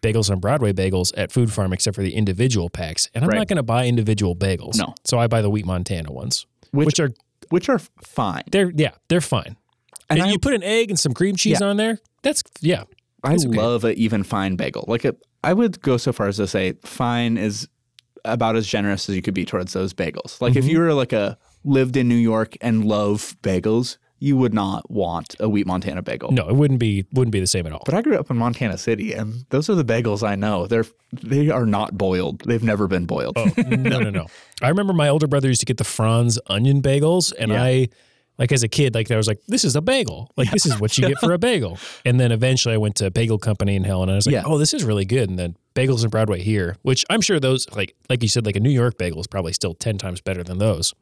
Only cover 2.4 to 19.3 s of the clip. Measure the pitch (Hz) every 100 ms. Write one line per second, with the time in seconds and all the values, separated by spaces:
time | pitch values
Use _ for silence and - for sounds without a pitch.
2.4 | 127 113 85 - 80 - - - 147 220
3.4 | 202 190 117 117 127 120 107 107 101 87
4.4 | 98 90 - 110 92 - - 123 117 113
5.4 | 104 107 98 92 90 90 78 65 104 -
6.4 | - _ _ 143 151 147 147 120 _ _
7.4 | - 170 - 247 - _ - - 110 -
8.4 | - 196 185 160 151 - _ 170 151 117
9.4 | - 107 _ _ _ - _ 156 185 202
10.4 | 277 247 180 226 233 180 151 120 190 190
11.4 | 214 - 196 202 220 220 _ _ - 302
12.4 | - - 151 170 - _ _ _ 135 170
13.4 | 135 110 117 120 113 107 110 107 98 107
14.4 | 98 92 67 - - 117 139 - _ _
15.4 | - 190 233 180 - 123 135 123 101 101
16.4 | 98 101 92 - - - 123 120 117 113
17.4 | 107 104 - _ _ - _ - - 110
18.4 | 113 113 104 113 101 98 - 95 87